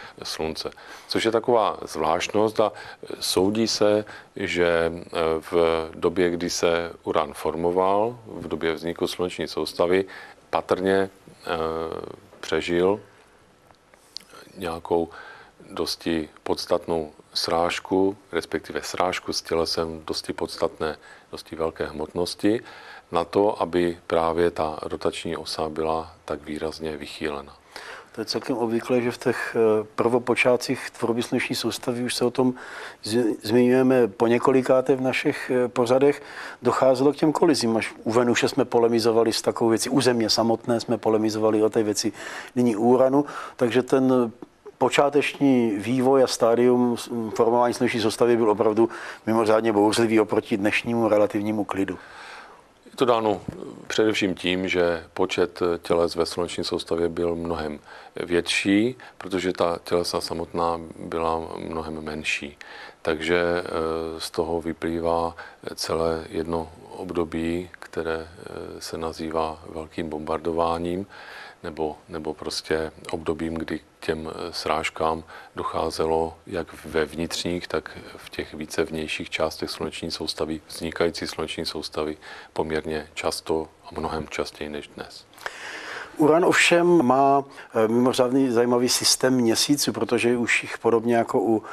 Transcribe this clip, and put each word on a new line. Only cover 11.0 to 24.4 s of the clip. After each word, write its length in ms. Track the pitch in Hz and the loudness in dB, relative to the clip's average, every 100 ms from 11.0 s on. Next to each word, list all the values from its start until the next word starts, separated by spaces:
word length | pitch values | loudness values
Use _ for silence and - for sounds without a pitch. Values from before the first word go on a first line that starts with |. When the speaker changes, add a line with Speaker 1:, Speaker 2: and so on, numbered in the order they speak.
| 95 | 0
Speaker 1:
eh, 400 | - - - 87 85 80 80 82 50 50 - - - | -6 -20 -14 -6 -4 -4 -4 -6 -8 -12 -14 -20 -14
přežil 600 | - 82 82 87 92 107 - - _ _ _ _ _ _ _ _ _ - - - - - | -4 -2 0 2 4 2 -4 -20 _ _ _ _ _ _ _ _ _ -20 -20 -20 -20 -12
nějakou 520 | 87 82 - 85 80 - - - - - - | -10 -8 -2 0 0 -8 -18 -20 -20 -20 -14
dosti 580 | 95 78 - 85 82 78 - | -8 -6 -4 -2 -2 -4 -8
podstatnou 680 | - 87 - 87 - 82 76 - - | -6 -4 0 -2 0 -4 -4 -12 -10
srážku, 800 | - - 85 87 - - 95 95 101 - | -6 -2 0 0 -2 0 2 2 0 -6
respektive 500 | 82 - 78 - 76 | -6 -4 -6 -6 -8
srážku 500 | - - 90 - - | -6 -2 -2 -2 -6
s 100 | - | -6
tělesem 600 | - 82 80 - 82 80 78 | -2 -2 0 -2 -4 -6 -8
dosti 260 | 78 - | -8 -8
podstatné, 640 | - 82 - 82 - 80 73 - - - | -6 -6 -2 -4 -2 -6 -6 -14 -20 -18
dosti 240 | 78 - 80 | -18 -12 -6
velké 300 | 82 - 76 | -4 -4 -8
hmotnosti, 720 | 76 78 90 87 - 104 113 - - - - - | -6 -8 -4 -4 -2 0 0 -4 -20 -20 -20 -4
na 120 | 85 | -4
to, 380 | 85 101 101 - | 0 2 2 2
aby 360 | 85 87 87 85 - | 0 0 0 -2 -2
právě 440 | 85 82 82 | 0 0 2